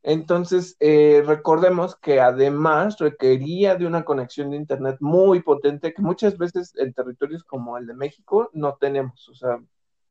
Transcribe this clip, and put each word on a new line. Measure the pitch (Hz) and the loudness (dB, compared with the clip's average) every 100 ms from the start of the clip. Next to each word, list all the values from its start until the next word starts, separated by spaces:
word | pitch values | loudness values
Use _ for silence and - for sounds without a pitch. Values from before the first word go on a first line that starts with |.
| - | -2
Entonces, | 160 156 175 175 185 175 _ | -4 -2 -2 0 -4 -4 _
eh, | 151 151 151 147 147 | 4 6 6 6 4
recordemos | 151 170 160 180 175 180 - | -2 0 2 2 2 -4 -6
que | - 135 | 0 4
además | 127 127 139 143 160 151 202 208 | 4 4 0 2 0 2 0 -2
requería | 151 147 131 131 139 180 202 185 | -4 0 2 2 -2 0 0 0
de | 175 | -2
una | 165 156 | -4 -2
conexión | 139 127 - 143 | -4 -6 -8 -8
de | 143 | -8
internet | 151 135 135 135 | -6 -6 -4 -4
muy | 143 175 190 180 | 0 4 4 4
potente, | 165 139 143 143 165 165 | 2 0 0 -2 -8 -4
que | |
muchas | 190 180 208 196 | -4 0 -2 -2
veces | 175 180 175 - | -6 -6 -10 -6
en | 131 | -6
territorios | 123 127 123 147 165 | -6 -10 -8 -8 -8
como | _ 135 120 120 | _ -12 -10 -12
el | 117 | -14
de | 123 | -12
México | 143 _ _ 202 233 | -12 _ _ -2 -2
no | 160 147 139 | -6 -6 -4
tenemos, | 139 139 131 _ _ | -4 -4 -6 _ _
o | |
sea, | 127 123 120 120 _ _ _ _ | _ -8 -8 _ _ _ _ _